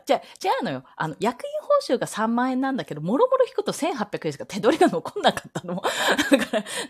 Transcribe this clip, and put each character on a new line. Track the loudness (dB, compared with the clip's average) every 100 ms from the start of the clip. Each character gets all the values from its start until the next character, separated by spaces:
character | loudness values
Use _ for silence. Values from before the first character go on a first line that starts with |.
じ | 0
ゃ | 0
あ、 |
違 | 0 -6 -2 0
う |
の | -2
よ。 | -6 -10
あ | -6 -6
の、 | -2
役 | -4 -4
員 | -10 -10 2 2 2
報 |
酬 | -2
が |
三 | -2 -2 0
万 | 2 0
円 | 0
な | -2
ん | -4
だ |
け | -6
ど、 | -6
も | -2 2
ろ | 2
も | 4
ろ | 2
引 |
く | 0
と | -4
千 | -4 -4
八 | -2 -6
百 | -4 -6
円 |
し | -6
か |
手 | -10 0
取 | 2 4
り |
が | 4
残 | 2 -4 0
ん |
な | 0
か | 0 -10
っ |
た | -10 -8
の。 | -4
<laughs> | -4 -2 0 0 4
だ | 4
か | 4 -4
ら、 | -4 -8